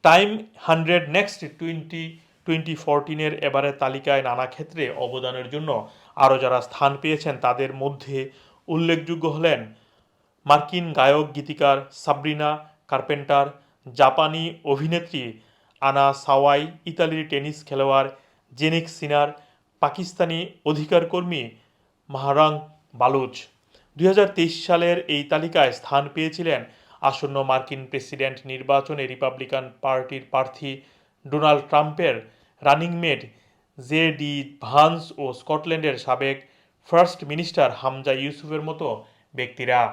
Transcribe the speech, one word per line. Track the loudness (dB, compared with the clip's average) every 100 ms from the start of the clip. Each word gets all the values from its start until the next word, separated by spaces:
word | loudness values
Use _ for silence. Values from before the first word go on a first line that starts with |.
টাইম | 8 6 4 -4 -10 -10
হান্ড্রেড | 0 0 4 0 2
নেক্সট | -2 -2 -8 -16 -10
টোয়েন্টি | -10 -8 -10 -12 -12 -14 _ _
টোয়েন্টি | -4 -2 -2
ফোরটিনের | -6 0 0 0 -4 -4 -2
এবারের | 0 0 -2 -2
তালিকায় | -4 -2 0 2
নানা | 2 -4 -4
ক্ষেত্রে | -8 -14 -6 -6 -4
অবদানের | -8 -6 -8 -8 -8
জন্য | -8 -4 -4 -4 -20 _ 4
আরও | 4 6
যারা | 4 0
স্থান | -2 0 0 0
পেয়েছেন, | -2 -2 -4 -2
তাদের | -2 0 -4
মধ্যে | -4 -6 -6 -8 -8 -8 _ _ _ -6
উল্লেখযোগ্য | -2 0 0 -2 -4 -4
হলেন | 0 0 0 -4 -20 _ _ _ _ _ _
মার্কিন | 4 4 4 -4 -2
গায়ক | 4 4 4 2
গীতিকার | -6 -10 2 4 4 -2
সাবরিনা | -10 -2 -2 -2 -2 -2 -4 -10 _ _
কার্পেন্টার, | -6 -2 -6 0 0 0 -6 _ _ -16
জাপানি | 4 4 6 0 -2 -6 -8
অভিনেত্রী | -4 -2 0 -4 -4 -10 -10 -14 _ _ _ _
আনা | 0 4 2
সাওয়াই, | 2 2 4 4 4 0 -10
ইতালির | -12 -2 -2 -2 -4
টেনিস | -4 -6 -12
খেলোয়াড় | -8 0 4 4 2 -6 _ _ _
জেনিক | -2 0 0 -4
সিনার, | -10 0 2 2 -2 _ _ _ _
পাকিস্তানি | -2 -2 -10 -2 -2 -2 -8 -6
অধিকারকর্মী | -4 -2 2 2 2 -4 -4 -6 -8 -14 _ _ _ _ _
মাহরাং | -6 0 4 4 2 -8 _ _
বালুচ। | 0 2 2 -2 -10 -20 _ _ _ _ 0
দুই | 4
হাজার | 6 4
তেইশ | 2 -2 -2
সালের | 0 2 4 0 -2
এই | -4
তালিকায় | 0 -2 2 4 4
স্থান | 2 -2 -2 -2
পেয়েছিলেন | -4 -6 -4 -2 -2 -4 _ _ _
আসন্ন | -2 -2 -4 -2
মার্কিন | 0 0 -2 -12
প্রেসিডেন্ট | -10 -10 -10 -6 -6 -6
নির্বাচনে | -14 -10 0 0 0 -8
রিপাবলিকান | -8 -4 -6 -4 -6 -6 -6 _
পার্টির | -2 -2 -4 -12 -4
প্রার্থী | -4 -4 -8 -12 -12 _ _ _ _
ডোনাল্ড | -6 0 4 2 2
ট্রাম্পের | 2 2 -2 -2 -2 -10 _ _ _
রানিং | 2 2 2 -2
মেট | -2 -4 -6 _ _ _ _ -20
জে | -4 0 0
ডি | 0 -6 -6 -8 -14
ভান্স | 0 4 4 2 -8 -8
ও | -8
স্কটল্যান্ডের | -8 -4 -4 -2 -2 -2 -4
সাবেক | -2 -2 -2 -4 _ _ _ _ 2
ফার্স্ট | 4 4 2
মিনিস্টার | -8 -6 -4 2 0
হামজা | 0 -6 -4 -4
ইউসুফের | -2 -4 -10 -10 -8
মতো | -8 -8 -8 -8 -12 _ _
ব্যক্তিরা। | -10 -8 -6 0 2 2